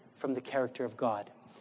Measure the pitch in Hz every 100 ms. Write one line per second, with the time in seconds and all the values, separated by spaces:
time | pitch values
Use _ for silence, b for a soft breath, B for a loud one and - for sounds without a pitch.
0 | - - 135 127 - 139 123 - 123 117
1 | 123 104 101 - - B